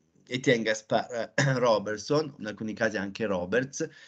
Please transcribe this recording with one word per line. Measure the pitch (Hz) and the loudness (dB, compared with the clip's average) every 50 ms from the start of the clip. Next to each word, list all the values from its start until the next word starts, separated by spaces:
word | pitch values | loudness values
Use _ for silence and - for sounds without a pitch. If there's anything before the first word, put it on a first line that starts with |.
| _ _ _ _ _ | _ _ _ _ _
Etienne | - 123 127 - 139 123 113 110 | -6 -6 0 2 4 4 4 2
Gaspard, | 110 107 - - - 123 113 110 - 123 117 107 - _ | 0 -2 -2 -2 0 0 0 0 -2 -4 -6 -6 -2 _
eh, | - 139 139 131 | 2 2 2 2
<clears throat> | 123 | 4
Robertson, | 123 120 110 104 101 104 107 107 - - 147 151 160 147 - - | 4 4 4 4 2 -2 -4 -4 -2 0 0 0 0 -2 -6 -10
in | 104 | -10
alcuni | 107 101 - 113 107 101 | -10 -8 -6 -6 -6 -2
casi | - 113 110 104 | 0 0 0 0
anche | 101 98 101 98 - 113 | -2 -4 -4 -4 -4 -2
Roberts, | 101 98 90 87 90 107 123 135 135 - - 160 147 - - - | -2 -2 -2 -2 0 0 0 0 -2 -4 -6 -6 -6 -8 -12 -20